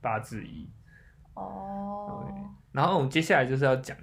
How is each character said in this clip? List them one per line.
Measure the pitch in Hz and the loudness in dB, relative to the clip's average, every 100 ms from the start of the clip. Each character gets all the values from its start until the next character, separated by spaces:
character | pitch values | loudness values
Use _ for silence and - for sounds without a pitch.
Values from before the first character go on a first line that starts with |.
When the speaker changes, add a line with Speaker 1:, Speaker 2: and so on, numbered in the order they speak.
Speaker 1:
八 | 120 110 | -2 -2
之 | - 110 | -4 -10
一。 | - 80 - - - - - - - | -10 -12 -14 -18 -20 -20 -20 -20 -18
Speaker 2:
哦。 | - 196 196 196 196 202 202 208 208 | -12 -10 -8 -8 -8 -8 -8 -10 -10
Speaker 1:
OK， | 202 196 202 - _ | -10 -10 -12 -16 _
然 | 135 160 | 0 4
后 | 185 | 4
我 | |
们 | 135 | 4
接 | 156 | 2
下 | 165 170 | 4 6
来 | 127 | 6
就 | 131 | 4
是 | |
要 | 139 131 | 4 4
讲 | 131 - | 0 -12